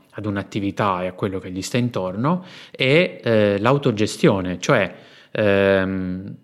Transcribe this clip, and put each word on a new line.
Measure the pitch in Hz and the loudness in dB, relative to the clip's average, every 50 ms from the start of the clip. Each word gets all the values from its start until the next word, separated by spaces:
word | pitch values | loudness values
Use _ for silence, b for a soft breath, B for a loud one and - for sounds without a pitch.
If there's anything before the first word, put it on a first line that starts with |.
| _ _ | _ _
ad | - - 101 | -14 -8 -6
un'attività | 104 98 101 95 - - 110 98 101 92 - 110 101 92 90 92 | -6 -4 -6 -6 -6 -6 -4 -4 -4 -2 0 0 0 0 -2 -4
e | |
a | 92 90 | -6 -6
quello | - 117 101 92 92 | -6 -6 -6 -6 -6
che | - 92 | -8 -8
gli | 92 95 92 | -10 -8 -8
sta | - - | -4 -2
intorno, | 120 123 120 - 117 92 92 92 104 123 151 180 180 180 B B B B B | -2 -2 -2 -2 -4 -6 -4 -4 -2 -2 -2 -2 -2 -4 B B B B B
e, | B - 131 131 139 165 180 175 - - - | B -2 2 4 4 4 4 2 -4 -4 0
eh, | 117 113 107 104 101 101 98 | 2 4 4 4 4 2 2
l'autogestione, | 104 120 139 143 143 135 110 101 107 101 - - - 156 107 95 90 90 87 - | 2 2 2 4 2 0 0 0 -2 -2 -2 2 2 2 2 2 -2 -4 -6 -6
cioè, | - - 143 113 95 87 B B B B B B B B | 0 0 2 2 2 -2 B B B B B B B B
ehm, | - 110 107 101 98 98 98 98 98 95 95 95 95 95 92 90 90 92 98 104 - - | -2 0 2 4 4 4 4 4 4 4 2 0 -2 -4 -4 -4 -6 -8 -8 -12 -14 -16